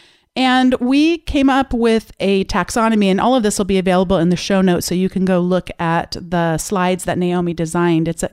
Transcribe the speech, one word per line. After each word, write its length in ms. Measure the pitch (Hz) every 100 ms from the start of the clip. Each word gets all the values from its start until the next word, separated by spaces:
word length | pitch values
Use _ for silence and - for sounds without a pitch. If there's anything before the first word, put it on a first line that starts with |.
| - _ _ -
And 380 | 262 254 254
we 440 | 247 247 277 320 339
came 300 | - 294 269
up 240 | 269 262
with 400 | 240 233 226 - -
a 240 | 190 196
taxonomy, 640 | 190 202 180 240 226 220 196
and 160 | 190
all 120 | 240
of 80 | 262
this 140 | 208 202
will 80 |
be 140 | 196 190
available 400 | 180 180 185 190
in 100 | 170
the 80 | 175
show 240 | - 196
notes, 260 | 190 170 -
so 80 |
you 140 | 180 185
can 160 | 196
go 160 | 185 185
look 300 | 180 180 - -
at 360 | 170 165 - -
the 380 | 170 175 165 156
slides 460 | - 190 180 180 -
that 100 | 170
Naomi 380 | 175 180 175
designed. 520 | 170 160 175 175 160 170
It's 140 | - -